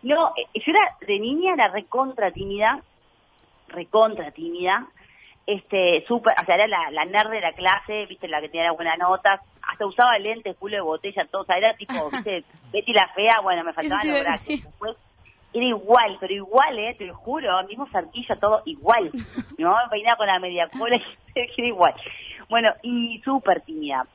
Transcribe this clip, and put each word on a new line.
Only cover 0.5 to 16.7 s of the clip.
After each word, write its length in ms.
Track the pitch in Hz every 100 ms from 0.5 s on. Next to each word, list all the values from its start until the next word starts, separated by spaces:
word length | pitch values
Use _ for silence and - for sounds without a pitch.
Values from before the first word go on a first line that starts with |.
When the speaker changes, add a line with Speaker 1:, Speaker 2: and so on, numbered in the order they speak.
Speaker 1:
yo 180 | 220 247
era, 240 | 349 392 - 190
de 120 | 202
niña 320 | 220 294 370
era 140 | 339 214
recontra 600 | 185 202 247 262 254 196
tímida, 480 | 175 196 202 214 285 - _ _ _ _ _ _ _ _
recontra 640 | 175 175 220 220 214 147
tímida, 540 | 151 165 175 180 202 254 _ _ _ - _ -
este, 580 | 202 _ 196 180 160 -
súper, 260 | 240 - -
o 20 |
sea, 120 | - 180
era 100 | 214
la, 240 | 190 160
la 140 | 151
nerd 260 | 165 202 214
de 100 | 220
la 120 | 170
clase, 540 | 160 185 196 - 214 202
viste, 200 | 185 170
la 140 | 151
que 80 | 151
tenía 160 | 160
la 80 | 170
buena 240 | 160 170 165
nota, 440 | 180 185 196 196 - _
hasta 240 | - - 202
usaba 320 | 185 247 226
lentes, 380 | 202 226 208 170
culo 180 | 196 208
de 40 |
botella, 440 | 170 160 202 190 -
todo, 120 | 196
o 20 |
sea, 120 | 196 180
era 180 | 220 220
tipo, 160 | 208
Speaker 2:
<laughs> 180 | 254 151
Speaker 1:
viste, 300 | 262 208 185 - _ -
Betty 200 | 208 -
la 140 | 214 185
fea, 260 | - 214 226
bueno, 200 | 196 175
me 80 | 165
Speaker 2:
Eso 100 | 160
Speaker 1:
faltaban 220 | 220 196
Speaker 2:
te 60 | 254
Speaker 1:
los 80 | 285
Speaker 2:
iba 80 | 277
a 20 |
Speaker 1:
brazos. 140 | 165 -
Speaker 2:
decir. 160 | 302
Speaker 1:
Después, 320 | - - 214 233 _ _ - _ _
era 100 | 240 247
igual, 500 | 220 196 240 226 190
pero 140 | 190
igual, 440 | 202 196 226 294